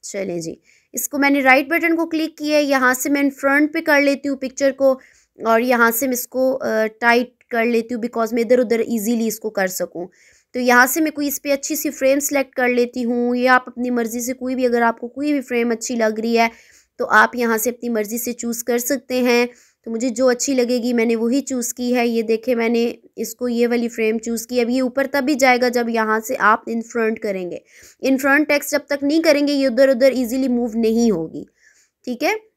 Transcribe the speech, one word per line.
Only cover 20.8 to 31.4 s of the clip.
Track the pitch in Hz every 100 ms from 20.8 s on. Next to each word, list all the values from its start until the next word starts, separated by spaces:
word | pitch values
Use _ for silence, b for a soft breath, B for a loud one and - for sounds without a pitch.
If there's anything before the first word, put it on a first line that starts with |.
| 233
मैंने | 240 226 233
वही | 233 269
चूज़ | 269 254 233
की | - 247
है। | 247 240
ये | 226
देखें, | 220 226 226 233
मैंने | 226 233 233 - - -
इसको | 226 - 247
ये | 233 240
वाली | 240 233
फ्रेम | 233 220 220
चूज़ | 220 233 -
की। | 247
अब | 233
ये | 247
ऊपर | 254 247 262
तभी | 285 262 285
जाएगा | 262 247 247
जब | 240 233
यहाँ | 226 220 220
से | 220 -
आप | 202 233 -
in | 226 220
front | 240 220 220
करेंगे। | 220 190 175 165 B B B B
In | 254 269
front | 277 285 302
टेक्स्ट | 294 294
जब | 294 285
तक | 285
नहीं | 285 320
करेंगे | 320 285 285
ये | 285 269
उधर | 226 269
उधर | 254 269 247
ईजीली | 240 262 269
मूव | 247 240 220
नहीं | 220 226 233
होगी, | 180 160 147